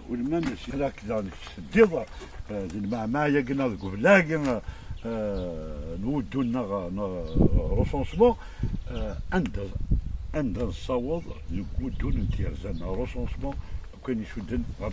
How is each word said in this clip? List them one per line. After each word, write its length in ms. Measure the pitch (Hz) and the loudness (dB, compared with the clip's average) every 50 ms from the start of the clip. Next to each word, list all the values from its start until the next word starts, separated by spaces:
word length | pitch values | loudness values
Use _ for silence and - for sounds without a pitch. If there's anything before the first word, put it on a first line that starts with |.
| 73 - | -8 -6
ولمان 340 | 123 120 120 143 160 170 160 143 110 - - | -4 -2 -2 0 0 0 0 -2 -4 -6 -8
شي 80 | 120 | -6
خلاك 200 | 123 139 143 131 - - 104 107 | -2 -2 -2 -2 -2 -6 -6 -4
دانك 240 | 117 110 101 92 - - - - - - | -2 -2 -2 -4 -8 -10 -12 -14 -12 -12
السديضة. 460 | 82 - - 214 226 190 165 127 107 - - - - - - - - - | -8 2 6 8 8 8 6 2 -4 -6 -8 -12 -12 -12 -10 -10 -8 -6
آه، 160 | 107 101 95 85 | -4 -4 -4 -4
زين 180 | 87 107 98 98 | -4 -4 -2 -2
مع 160 | 120 117 110 | -2 -2 -2
ما 200 | 110 123 147 151 | 0 0 2 4
يقنا 420 | 147 139 143 131 123 139 139 135 123 | 4 4 4 2 2 0 0 0 0
ذوك 160 | 101 90 98 | 0 -2 -4
بلاقي، 760 | 95 95 101 127 185 202 185 165 151 160 156 143 135 120 101 - - - - - - - - - | -4 -2 4 6 8 8 8 8 4 0 0 0 0 0 0 -2 -6 -10 -10 -10 -10 -10 -8 -6
آه، 880 | 117 113 110 107 104 98 95 90 87 82 78 78 78 76 76 82 82 82 90 | -4 -4 -2 -2 -2 -2 -2 -2 -4 -4 -6 -6 -6 -6 -6 -6 -6 -6 -4
نودو 400 | 101 127 147 143 107 - 127 139 | -2 0 0 0 -2 -2 -2 0
نا، 480 | 127 117 117 127 113 98 101 98 90 85 | 0 2 0 0 0 0 -2 -2 -2 -2
نا 320 | 95 101 104 95 92 87 82 92 - - - - - | -2 -2 -2 -2 -2 -4 -4 2 6 6 8 8 8
روسونسمون. 760 | - - - 95 127 123 - 143 139 131 - - 170 233 247 226 - - - - - - - - - - - | 6 4 4 4 4 4 2 2 0 -2 -2 4 6 6 6 6 4 -4 -10 -6 -4 -2 -2 -2 -2 -4 -4
آه، 260 | 123 113 110 104 95 - - - | -4 -4 -4 -4 -4 -4 -2 0
عند، 260 | 180 185 151 120 - 101 101 92 - - - - - - - - - - - - - | 2 2 2 0 -2 -4 -4 -4 -4 -2 0 2 2 2 2 0 -4 -4 -4 -4 -2
عند 240 | - - 247 85 113 | 0 0 0 0 0
نصوض 640 | 123 101 90 - - - 127 123 120 139 165 170 160 - - - - - | -2 -2 -2 -4 -4 -2 -2 -2 0 0 -2 -2 -4 -6 -8 -8 -6 -4
يقودو 600 | - 98 92 - - - 131 127 - - - 139 | -4 -4 -4 -2 -2 -2 -2 -2 -2 0 0 2
نتيرزان 720 | 135 127 98 101 - 104 98 80 - - - 98 87 - | 2 2 2 2 0 0 0 -2 -2 -4 -4 -4 -4 -4
روسونسمون. 720 | 85 92 95 110 127 - - 113 120 - - - 135 139 139 - - - - - - - - - | -2 -2 -2 -2 -2 -2 -2 -4 -4 -2 -2 -2 -4 -4 -4 -4 -6 -6 -6 -6 -6 -8 -12 -8
وكان 200 | - 135 123 110 | -4 -4 -2 -2
يشدن 400 | 104 - - 113 95 80 120 120 117 - - - | -4 -4 -6 -8 -6 -2 -2 -2 -2 -2 -4 -6
غير 120 | 101 98 | -6 -6